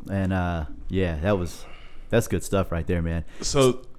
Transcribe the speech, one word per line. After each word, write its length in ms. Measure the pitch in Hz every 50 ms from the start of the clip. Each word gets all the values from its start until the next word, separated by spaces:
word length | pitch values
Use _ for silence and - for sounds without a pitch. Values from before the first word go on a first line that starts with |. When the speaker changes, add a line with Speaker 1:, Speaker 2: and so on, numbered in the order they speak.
| - -
Speaker 1:
and, 220 | 98 98 95 92
uh, 320 | 95 185 180 87 87 82 78 - - - - -
yeah, 300 | 90 95 92 87 80 71
that 180 | 78 101 107 92
was, 260 | 87 80 - - - - - - - - - - - -
that's 180 | 110 120 117 -
good 140 | 101 87
stuff 300 | - - 98 98 92 -
right 140 | - 85 78
there, 160 | - 90 87
man. 220 | 82 82 82 85 - - - -
Speaker 2:
So 380 | - - - 143 131 127 123 - - - -